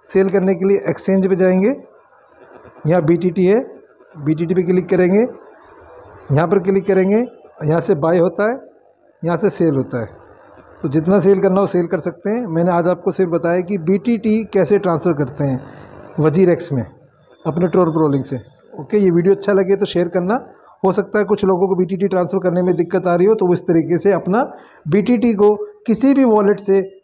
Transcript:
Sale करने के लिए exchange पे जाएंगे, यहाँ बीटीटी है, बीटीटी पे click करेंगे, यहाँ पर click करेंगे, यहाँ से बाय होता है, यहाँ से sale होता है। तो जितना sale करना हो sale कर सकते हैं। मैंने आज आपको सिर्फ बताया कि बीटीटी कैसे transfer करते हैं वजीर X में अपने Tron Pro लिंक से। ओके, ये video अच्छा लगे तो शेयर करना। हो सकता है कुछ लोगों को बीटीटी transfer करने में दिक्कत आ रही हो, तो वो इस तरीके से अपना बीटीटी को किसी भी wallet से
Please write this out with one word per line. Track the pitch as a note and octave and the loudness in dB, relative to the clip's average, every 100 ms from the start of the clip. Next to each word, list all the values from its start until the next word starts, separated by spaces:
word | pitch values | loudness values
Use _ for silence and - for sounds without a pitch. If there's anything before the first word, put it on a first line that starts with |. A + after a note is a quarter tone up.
| - | -2
Sale | F#3+ F#3+ | 0 0
करने | G3 F#3+ F3+ | 0 0 0
के | F#3 | 0
लिए | G3 - | 0 0
exchange | D3+ - F#3+ F#3+ | -4 -2 0 0
पे | F3+ | 2
जाएंगे, | F#3 F#3 G3+ C#4 - _ _ _ _ _ - - - - | 2 2 0 -2 -10 _ _ _ _ _ -20 -20 -20 -8
यहाँ | - F3+ | 0 0
बीटीटी | D#3 E3+ F3+ F3 F3+ | 2 0 0 0 2
है, | G#3+ C#4 - _ _ _ E3 | 2 -2 -16 _ _ _ -8
बीटीटी | C#3+ D#3 E3 F3+ | -4 -2 -2 -2
पे | |
click | F3 F3+ E3+ | 0 0 0
करेंगे, | F3+ F3+ G3 | 0 2 2
यहाँ | B3 - - - - - - - - - - C#3 E3+ | 0 -6 -20 -20 -20 -20 -20 -20 -20 -20 -2 0 2
पर | G3 | 0
click | F3+ G3 F#3+ | 0 -2 0
करेंगे, | F#3+ F#3 G#3 B3 - - - | 0 2 0 -2 -10 -20 -8
यहाँ | D3+ E3+ | -2 -2
से | E3 F3 | 0 0
बाय | D#3+ F3+ | 0 2
होता | F3+ E3+ G#3 | 0 0 -4
है, | C4 - _ _ _ _ _ | -4 -12 _ _ _ _ _
यहाँ | D#3+ E3+ | -6 -2
से | G#3 | -2
sale | - E3 C#3 | 0 0 0
होता | B2+ B2 | -4 -6
है। | A2 - - - - - - - | -10 -14 -20 -20 -20 -20 -20 -10
तो | D#3 | -4
जितना | D3 D#3+ G3+ | -2 0 2
sale | F3 G3 | 2 2
करना | G3 F#3 | 2 0
हो | G3 | 0
sale | F3+ E3+ | -2 -2
कर | F#3 | -4
सकते | F3 E3+ G3 | -6 -8 -6
हैं। | A3+ A#3 | -6 -4
मैंने | D#3+ F3 | -2 0
आज | F3 E3+ | 0 0
आपको | F3+ F#3+ | -2 -4
सिर्फ | E3 F3+ | -2 0
बताया | E3 F3+ F#3 | 0 0 -2
कि | F3 G3+ | -2 -6
बीटीटी | D#3 G3 G3+ A#3 A3 G#3+ A3 | -2 -2 0 -2 0 -2 0
कैसे | G3+ E3 G3+ | -2 2 0
transfer | F#3+ E3 F#3 C#3+ | 0 -2 -2 -2
करते | C#3+ - | -4 -4
हैं | C#3+ B2+ - - - - - - | -4 -4 -8 -20 -20 -20 -14 -2
वजीर | D3+ D3+ F#3 | 0 4 4
X | E3 - | 4 -2
में | C#3 A#2 - _ _ _ _ E3+ | -6 -6 -12 _ _ _ _ -6
अपने | D3+ F3 | -2 0
Tron | E3 E3+ | 2 0
Pro | D#3+ D#3 | 2 0
लिंक | C#3 B2+ | 0 -4
से। | B2+ - _ _ | -10 -12 _ _
ओके, | - C#3+ G#3 | -18 -4 0
ये | G3 | 2
video | E3+ F3 G3 | 2 2 0
अच्छा | G3+ | 2
लगे | G3+ F#3 G3 | 0 0 0
तो | G3 | 0
शेयर | F3 F3 | -2 -2
करना। | F#3 F3+ B3 C#4+ - - _ | -2 -2 -4 -6 -20 -20 _
हो | F#3 | -2
सकता | F#3 G3 G#3 | -2 -2 -2
है | F#3+ | 0
कुछ | G3+ F#3+ | 0 0
लोगों | F#3 F#3+ | 0 0
को | F#3 | 0
बीटीटी | F#3 F#3 G3 | -2 -2 -2
transfer | F#3 E3+ F#3 | -2 -2 -2
करने | F3+ F3 | -2 0
में | F3+ F3+ | 0 0
दिक्कत | E3+ F#3 F#3 | 0 -2 0
आ | F3 | 2
रही | F#3 | 2
हो, | A3 | 2
तो | F3+ | 2
वो | |
इस | F3 | 0
तरीके | - E3 D3+ E3+ | 2 0 2 0
से | G3 | 2
अपना | F3+ E3+ G#3 C#4+ - - _ - | 0 0 -2 -2 -8 -20 _ -2
बीटीटी | F#3+ G3+ B3 A#3+ G#3 | 0 2 2 2 4
को | G#3 G#3 - - - | 2 2 -6 -12 -4
किसी | A3 C4+ | 0 2
भी | C#4 C4 | 4 4
wallet | G#3+ G3+ G3+ | 4 2 0
से | - G3 F#3+ - | 0 0 0 -12